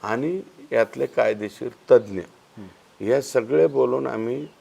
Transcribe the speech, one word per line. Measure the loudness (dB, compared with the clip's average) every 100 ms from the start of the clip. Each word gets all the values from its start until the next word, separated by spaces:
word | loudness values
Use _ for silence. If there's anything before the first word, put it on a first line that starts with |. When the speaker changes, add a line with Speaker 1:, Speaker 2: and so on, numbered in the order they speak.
Speaker 1:
आणि | -2 -2 -2 -6 -10 -20 -2
यातले | 0 0 -2 -4
कायदेशीर | 0 0 0 -6 -8 -12 -12 6
तज्ज्ञ | 6 6 -10 -10 _ _ -20
Speaker 2:
हं. | -20 -20 _ _
Speaker 1:
या | 0 0
सगळे | 0 -2 0 2 2
बोलून | 2 0 0 -4
आम्ही | -4 -6 -6 -10 _